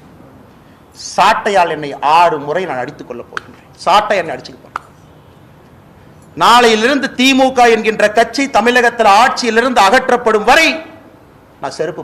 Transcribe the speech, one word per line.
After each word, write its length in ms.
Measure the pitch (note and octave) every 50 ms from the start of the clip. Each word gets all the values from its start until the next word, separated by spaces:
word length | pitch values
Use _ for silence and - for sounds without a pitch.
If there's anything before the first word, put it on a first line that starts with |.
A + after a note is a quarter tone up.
| - - - - - - - - - - - - - - - _ _ _ - - - - -
சாட்டையால் 580 | - F3 G3+ A3+ A3 - A3 G3+ F#3 F3 E3+ D#3+
என்னை 160 | D3+ D3+ C#3+ C3 A2+ C3 C#3+ D#3 E3+
ஆறு 200 | F3 E3+ D#3 D3 C#3
முறை 180 | C#3+ D#3 F3+ F#3+ E3
நான் 120 | C3+ B2+ B2+
அடித்துக் 260 | C#3 D#3 - C#3 -
கொள்ளப் 220 | A#2+ A#2+ A2+ -
போகின்றேன். 380 | - - - - - - - - - - -
சாட்டை 320 | E3+ F3 G#3 G#3+ - G#3+ F#3+
என்னை 120 | E3 D#3+ C3
அடிச்சுக்க 260 | B2 A#2+ - - -
போறேன். 100 | - - - - - - _ _ - - - - _ - - - - - - - - - - - _ - - - - - - - - - - D3
நாளையிலிருந்து 640 | E3+ G3+ A#3 B3 A#3+ A3+ A3 G#3+ A3 B3+ D4 C#4 B3+ - - -
திமுக 420 | B3 C4+ C4+ C4 C4+ C4 C4 B3 A#3+ A#3+ A3+
என்கின்ற 300 | A3 G#3+ A3 G#3+ G#3 G3+ G#3 G#3+ A#3
கட்சி 260 | A#3 A#3 - - C#4 C4 C4+ A3+
தமிழகத்தில் 520 | A3+ A#3+ B3 B3 A#3+ A#3 A3+ A3+ A3 G#3 G3 G#3
ஆட்சியிலிருந்து 580 | A#3+ C4 - - B3 A#3 A3 A3+ A#3+ C4+ B3 A#3 G3
அகற்றப்படும் 600 | F#3+ A3 B3+ B3+ - B3 B3 - A3+ A3 G#3+ G#3 A3
வரை 180 | C4+ D#4+ D#4+ D4 B3+ - - - - - - - - - - - _ _ _ _ _ _
நான் 160 | C#3+ C#3 - -
செருப்பு 260 | D#3 E3 E3+ F3